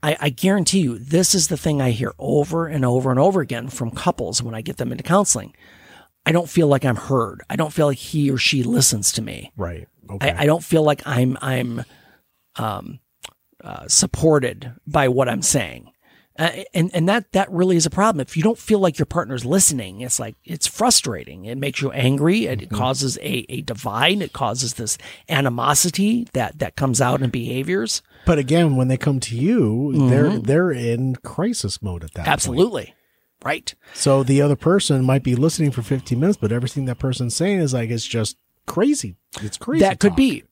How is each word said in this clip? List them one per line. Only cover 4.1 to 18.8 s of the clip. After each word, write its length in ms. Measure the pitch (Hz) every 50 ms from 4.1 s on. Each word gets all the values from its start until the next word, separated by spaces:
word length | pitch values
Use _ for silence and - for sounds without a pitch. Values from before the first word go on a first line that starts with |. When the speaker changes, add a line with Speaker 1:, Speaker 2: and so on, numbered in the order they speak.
| 175 - 120 80 110 -
Speaker 1:
when 120 | 120 113 113
I 60 | 110
get 160 | - - -
them 160 | - 131 120
into 100 | 123 110 -
counseling. 500 | - 170 202 202 - - 117 101 - _ _ - - - - - - - - - _ _ _ _
"I 80 | -
don't 160 | 160 170 175 -
feel 200 | - 175 165 139
like 160 | 139 131 143
I'm 120 | 135 117
heard. 460 | - - - 135 123 117 98 - - - _
I 60 | 127
don't 160 | - 160 151
feel 140 | 147 - 156
like 120 | 147 139 127
he 320 | - - - 151 143 139
or 80 | 135 123
she 240 | - - - 135
listens 500 | 120 117 240 247 131 - - 107 98 -
to 100 | - -
me. 300 | 110 104 101 - - - _
Speaker 2:
Right. 320 | - 95 87 85 82 87 _ _ _ _ -
Okay. 200 | 101 98 - 139
Speaker 1:
I, 120 | - -
I 40 | 147
don't 160 | 147 156 170 -
feel 180 | - - 160 156
like 180 | 151 147 - -
I'm, 300 | - 139 120 127 127 135 -
I'm, 420 | - 135 131 127 123 123 117 117 120 _ - _ _ _ _ _ _ _ _ _ _ _ _
um, 440 | - 113 110 101 92 87 - - - _ _ _ _ - - _ _ _ _ _ _
uh, 260 | - - - - - -
supported 840 | - - - - - - - 160 156 147 127 117 - - - 123 120 - _
by 220 | - 147 156 139 131
what 200 | 123 127 135 120
I'm 140 | 117 101
saying." 500 | 160 - - 139 104 80 60 62 - - _ _ _ _ _ _ _ _ _ -
Uh, 240 | 156 170 120 123 196 -
and, 160 | - 185 165 185 -
and 140 | 180 160 180
that, 240 | 202 240 202 _
that 180 | - 185 196 -
really 240 | 196 170 185 185 185
is 100 | 170 160
a 60 | 160
problem. 300 | - 185 202 226 214 147
If 160 | 131 - -
you 80 | 160 156
don't 120 | 214 233
feel 220 | - - - 214
like 180 | 202